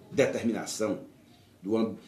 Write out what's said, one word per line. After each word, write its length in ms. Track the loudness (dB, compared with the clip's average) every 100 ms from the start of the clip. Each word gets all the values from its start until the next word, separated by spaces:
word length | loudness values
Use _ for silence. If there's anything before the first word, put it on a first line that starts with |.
| -4
determinação 920 | 2 2 2 0 -2 -4 -2 -2 -2 -8 -20 -20 -20 -20 -10
do 140 | -2 0
am-, 220 | 0 -2